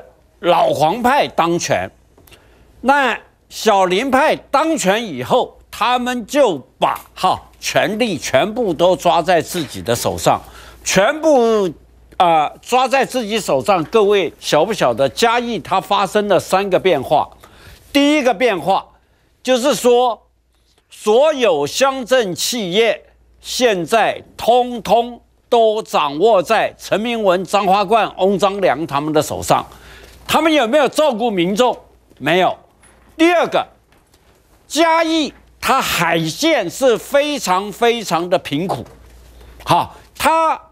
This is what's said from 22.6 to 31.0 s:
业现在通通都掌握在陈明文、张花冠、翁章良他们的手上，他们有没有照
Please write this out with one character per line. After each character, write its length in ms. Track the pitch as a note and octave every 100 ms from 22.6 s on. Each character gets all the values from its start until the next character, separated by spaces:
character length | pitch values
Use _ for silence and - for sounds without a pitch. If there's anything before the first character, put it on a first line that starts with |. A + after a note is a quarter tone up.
| F#3
业 320 | F#3+ A3+ - - _ _ _
现 460 | - - A#3+ F#3+ D#3+
在 340 | A3 E3+ G#2+ - -
通 460 | - B3 B3 A#3+
通 380 | F3 A3 A#3+ A#3 _ _ -
都 320 | A#3+ A3 G#3+
掌 360 | G3 G3 D3 C#3+
握 240 | G#3+ G3+
在 320 | E3+ G#3+ C#3 -
陈 240 | - F3+
明 220 | A#3 A#3
文、 200 | G3+ F3+
张 200 | F3+ G3+
花 200 | G3+ G3
冠、 280 | F#3 A3+ F#3 -
翁 180 | F#3+ G3
章 240 | G3+ G3+
良 240 | F3 C3
他 160 | E3 C#3
们 120 | D#3
的 100 | D3
手 180 | - F2+
上， 240 | F2+ C3 - - - - - - -
他 160 | C#4
们 100 | D#4+
有 140 | D4+ A3
没 100 | D4+
有 120 | B3+
照 260 | -